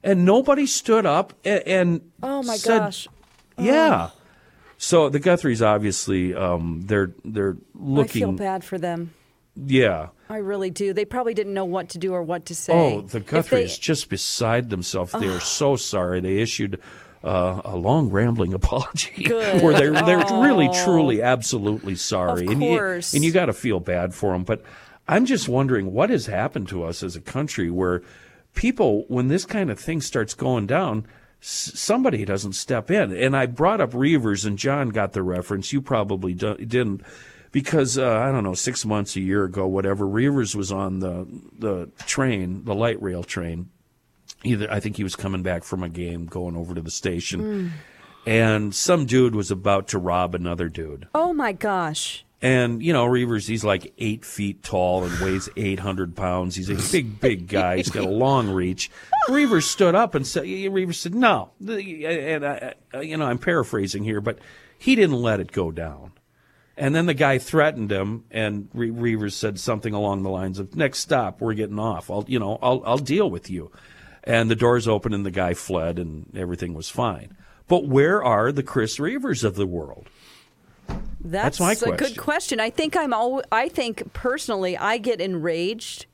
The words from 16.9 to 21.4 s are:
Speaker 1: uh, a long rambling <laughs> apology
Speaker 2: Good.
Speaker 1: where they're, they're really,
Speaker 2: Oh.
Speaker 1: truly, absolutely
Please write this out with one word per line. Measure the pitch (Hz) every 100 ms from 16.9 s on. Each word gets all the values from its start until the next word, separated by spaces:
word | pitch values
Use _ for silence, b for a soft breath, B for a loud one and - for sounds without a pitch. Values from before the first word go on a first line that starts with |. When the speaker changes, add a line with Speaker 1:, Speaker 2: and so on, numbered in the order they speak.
| B B B
Speaker 1:
uh, | - 92 90 92
a | - 92
long | 90 151 131
rambling | 98 120 117 90
<laughs> | 95
apology | - 127 131 - - - -
Speaker 2:
Good. | 233 214 190
Speaker 1:
where | 160 147
they're, | 143
they're | 156 170 180 156 226
really, | 277 220 139
Speaker 2:
Oh. | 180
Speaker 1:
truly, | 185 170 147 110
absolutely | 123 127